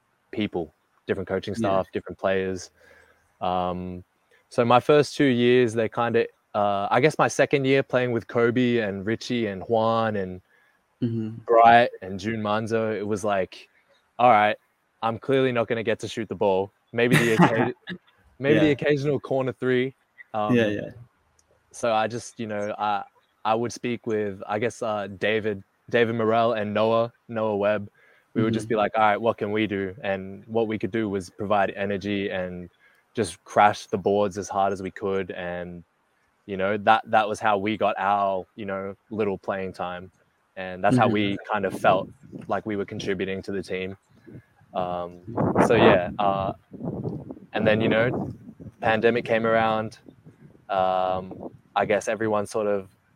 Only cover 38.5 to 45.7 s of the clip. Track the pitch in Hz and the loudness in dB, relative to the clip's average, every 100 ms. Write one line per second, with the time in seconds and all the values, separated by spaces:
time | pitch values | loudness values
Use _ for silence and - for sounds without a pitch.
38.5 | - 101 98 98 98 - 107 104 95 - | -12 -8 -8 -8 -12 -10 -4 -2 -4 -4
39.5 | 101 95 87 90 90 92 _ _ _ _ | -6 -6 -8 -8 -10 -14 _ _ _ _
40.5 | - 92 92 98 123 110 104 101 98 - | -14 -12 0 2 4 4 4 0 -2 -2
41.5 | 107 95 95 113 95 107 - - - - | -2 -2 2 4 4 0 -14 -18 -16 -6
42.5 | 101 110 104 98 107 101 95 95 95 90 | -6 -4 -6 -6 -6 -6 -4 -4 -6 -6
43.5 | 98 90 92 92 95 _ _ - - - | -8 -6 -6 -8 -12 _ _ -20 -20 -20
44.5 | _ _ - 90 87 87 87 87 - - | _ _ -6 -6 -6 -8 -12 -10 -4 -2
45.5 | - - | 2 4